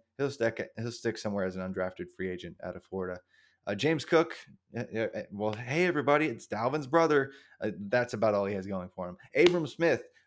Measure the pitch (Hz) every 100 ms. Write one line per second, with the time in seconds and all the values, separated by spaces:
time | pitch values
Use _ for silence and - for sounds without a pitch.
0 | _ - 139 - 113 117 - - 117 117
1 | 117 107 110 101 95 92 92 92 92 -
2 | 92 - 95 90 87 90 87 92 - 95
3 | 92 90 _ _ _ _ - 101 143 160
4 | - 165 170 - - - _ 110 117 110
5 | 110 107 - 98 107 107 120 151 180 147
6 | 127 147 156 117 - 104 120 151 131 165
7 | 165 147 135 - - - 107 92 101 123
8 | 120 110 110 101 98 101 98 95 90 -
9 | 90 92 - 131 175 175 147 - 170 120
10 | - _